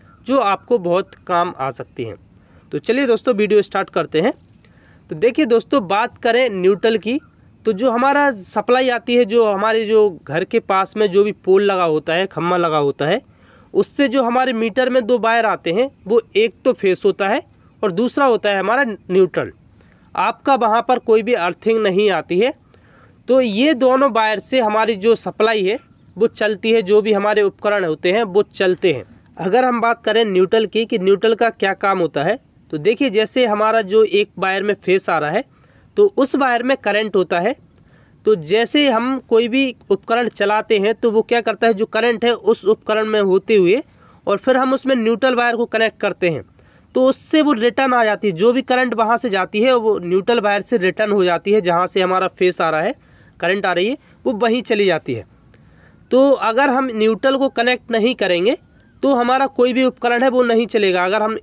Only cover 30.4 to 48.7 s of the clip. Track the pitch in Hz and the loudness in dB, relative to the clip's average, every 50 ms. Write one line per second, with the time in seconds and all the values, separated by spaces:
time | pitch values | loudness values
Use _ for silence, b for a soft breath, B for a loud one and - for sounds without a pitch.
30.4 | 185 185 - 226 220 185 - 214 233 220 240 220 185 190 196 185 - 220 226 214 | 0 2 2 0 0 0 -2 -4 -2 -2 -2 -2 2 2 2 2 2 0 0 0
31.4 | 240 226 220 - 196 196 190 - - 202 196 190 170 151 - 151 139 170 220 269 | 0 -2 -2 -2 -4 -4 -2 -2 -2 -2 0 0 -2 -2 -2 -2 -2 -2 -2 -4
32.4 | _ _ _ _ _ _ - 156 147 196 240 - 285 262 185 214 220 - - 262 | _ _ _ _ _ _ -10 -4 -2 -2 0 0 0 0 0 0 -2 0 0 0
33.4 | 254 226 208 208 214 220 220 226 220 180 196 220 220 196 175 202 208 - _ 175 | 0 0 0 0 0 0 0 0 0 2 2 2 4 4 2 0 -2 -2 _ -4
34.4 | 190 190 190 196 190 208 202 190 - - 185 190 - - 175 160 151 147 165 214 | -4 -2 -2 -2 -2 -4 -4 -4 -2 0 0 0 0 -2 -2 -2 -2 -2 -2 -4
35.4 | 277 b b b b b b b b b _ - 208 196 - - 269 262 - 277 | -4 b b b b b b b b b _ 2 2 2 2 0 -2 0 0 0
36.4 | 277 254 240 233 233 254 269 262 - 214 202 208 220 214 196 202 180 - 190 170 | 0 0 0 0 0 -2 -2 -2 -2 -2 -2 -2 -2 -2 0 -2 0 0 -2 -2
37.4 | 175 220 277 - - _ _ b b b b b b b b b - 214 214 175 | -2 -2 -4 -6 -10 _ _ b b b b b b b b b 0 0 0 0
38.4 | 151 147 190 220 233 - - 294 294 277 233 220 233 254 269 262 - - 240 220 | 0 0 0 0 0 0 -2 -2 0 0 0 0 -2 -2 -4 -6 -4 0 0 0
39.4 | 240 233 220 269 269 262 233 - _ - 196 190 - - 233 233 247 220 - - | 2 0 0 -2 -2 -2 -4 -8 _ -4 -4 -4 -2 -2 -2 -2 -2 -2 -4 -4
40.4 | 202 202 214 214 214 - 226 208 190 208 226 208 - 233 208 220 214 - 233 233 | -2 0 0 -2 0 0 0 0 0 0 -2 -2 -2 0 0 0 0 0 0 -2
41.4 | 226 226 214 - 240 233 226 185 220 - - 220 226 240 233 208 226 240 240 196 | 0 -2 -2 0 0 0 0 0 -2 -4 -2 -2 0 0 0 0 0 -2 -2 0
42.4 | - 190 226 - - 190 220 - _ - 214 214 220 214 214 214 202 196 185 190 | 0 0 0 0 0 0 -2 0 _ -4 -4 -2 -2 -2 0 0 0 2 0 0
43.4 | - - 226 208 185 170 196 262 330 b b b b b b b b - 202 196 | 0 2 2 2 4 2 2 0 -2 b b b b b b b b -4 -4 -2
44.4 | - 262 254 262 262 262 269 262 - 262 269 247 220 220 233 214 - 262 254 233 | 0 0 0 0 0 0 -2 -2 -2 -2 -2 0 0 0 0 0 0 -2 0 0
45.4 | 240 240 233 220 240 233 - 220 220 214 - - - 202 180 - 185 175 160 127 | 0 -2 -2 -2 -4 -4 -2 -2 -2 -2 -2 -4 -6 -6 -4 -2 -2 -2 -2 -4
46.4 | - - b b b b b b b b - 254 254 262 262 - - - - 311 | -8 -12 b b b b b b b b -2 2 2 2 2 0 -4 -2 0 0
47.4 | 302 294 285 214 220 240 233 - 269 269 254 240 233 214 208 202 - 208 175 160 | 2 2 0 0 0 -2 0 0 0 0 2 2 2 0 0 -2 -2 -4 -2 0
48.4 | 202 233 247 269 254 - | 2 2 2 0 -2 -2